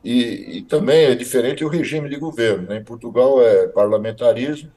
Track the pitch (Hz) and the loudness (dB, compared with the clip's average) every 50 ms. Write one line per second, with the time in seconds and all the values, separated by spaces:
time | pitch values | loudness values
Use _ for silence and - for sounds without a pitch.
0 | _ 107 120 123 120 117 101 95 - - 82 98 - - - - 104 123 120 160 | _ -2 -2 -2 -2 -2 -6 -10 -12 -14 -14 -14 -8 -4 -2 -2 0 2 4 4
1 | 156 135 123 117 123 - - 127 117 127 147 147 156 151 156 170 143 - 147 156 | 4 4 2 0 -4 -2 -2 -2 0 0 -4 -4 -6 -4 -4 -4 -4 -4 -4 -6
2 | 147 139 139 139 156 160 151 117 117 113 101 92 90 90 101 110 110 - 117 117 | -6 -6 -10 -8 -8 -10 -4 -2 0 0 0 -2 -4 -8 -10 -12 -10 -14 -18 -14
3 | 120 120 107 120 127 135 139 131 120 113 104 95 92 92 - 101 104 104 110 107 | -14 -4 0 2 4 4 6 6 6 6 6 4 2 2 2 0 2 2 2 0
4 | 104 113 113 - 120 120 110 117 127 143 151 147 156 156 _ | -2 -4 -6 0 2 2 2 2 -2 -6 -6 -8 -12 -20 _